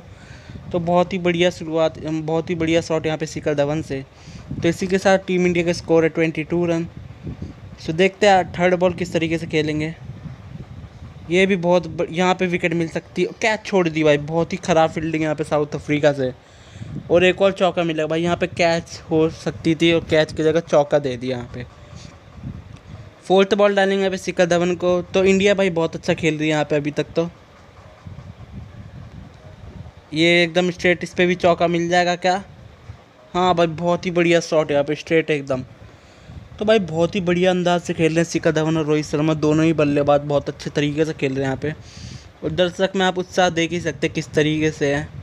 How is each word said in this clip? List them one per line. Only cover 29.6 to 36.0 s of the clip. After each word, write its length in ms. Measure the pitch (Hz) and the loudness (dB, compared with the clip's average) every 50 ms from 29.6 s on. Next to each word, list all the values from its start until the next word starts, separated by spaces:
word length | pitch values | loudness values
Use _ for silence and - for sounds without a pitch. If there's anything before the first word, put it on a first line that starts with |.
| - - - - - - - - - - - | -20 -18 -18 -18 -18 -18 -20 -20 -16 -8 -2
ये 280 | 156 165 170 175 175 | 2 2 4 4 4
एकदम 280 | 175 165 160 180 180 180 | 4 2 2 0 0 0
straight, 340 | 170 - - 180 175 165 180 | 0 0 0 0 0 0 -2
इस 100 | 170 - | -6 -2
पर 120 | - 180 | 0 2
भी 80 | 175 185 | 2 2
चौका 300 | 180 - 180 170 - 175 170 | 2 2 2 2 4 2 0
मिल 200 | 175 170 170 170 | 0 0 0 2
जाएगा 280 | 175 180 175 175 175 | 2 2 2 2 0
क्या? 260 | 170 190 185 180 202 196 - - - - - - - - - - - - _ _ - - - - | 0 0 0 0 -2 -4 -10 -20 -20 -20 -20 -20 -20 -20 -20 -20 -20 -20 _ _ -20 -14 -6 -2
हाँ 200 | 175 185 185 175 | 0 2 2 4
भाई 120 | 170 170 | 4 2
बहुत 400 | 165 160 151 175 175 175 170 - | 0 0 -2 -2 0 0 0 -2
ही 40 | 185 | -2
बढ़िया 300 | 170 175 175 170 170 170 | 0 2 4 4 4 2
शॉट 280 | 165 - 170 156 156 151 | 2 2 0 0 2 2
यहाँ 140 | 147 143 139 | 2 0 0
पे 100 | 139 151 | 0 -4
straight 360 | - - - 170 160 156 156 | -6 -2 0 2 2 2 2
एकदम। 340 | 156 143 139 135 135 127 131 - - - - - - - | -2 -2 -2 -4 -4 -6 -6 -8 -16 -20 -20 -20 -20 -20